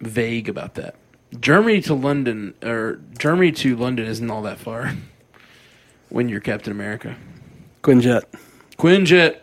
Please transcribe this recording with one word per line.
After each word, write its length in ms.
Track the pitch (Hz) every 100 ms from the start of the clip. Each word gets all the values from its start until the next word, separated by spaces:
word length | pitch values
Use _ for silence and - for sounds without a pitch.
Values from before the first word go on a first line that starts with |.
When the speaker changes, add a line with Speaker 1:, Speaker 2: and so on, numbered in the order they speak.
Speaker 1:
vague 480 | 113 110 113 117 110
about 260 | 95 -
that. 200 | - - - _ _ _ 120
Germany 400 | 135 175 226 208
to 120 | -
London, 600 | 143 139 143 123 110 101 -
or 380 | 117 113 110 - - -
Germany 340 | 151 175 175
to 240 | - 135 120
London 300 | 123 123 110
isn't 240 | 110 117
all 120 | 110
that 160 | 104 101
far 340 | 113 113 131 - - _ _ _ _
<laughs> 580 | _ _ _ _ _ _
when 200 | - 123
you're 120 | 101
Captain 320 | 123 101 -
America. 440 | 104 101 107 113 - - - - - - _
Speaker 2:
Quinjet. 420 | - 127 123 117 - - - _ _ -
Speaker 1:
Quinjet. 600 | 165 190 175 180 160 -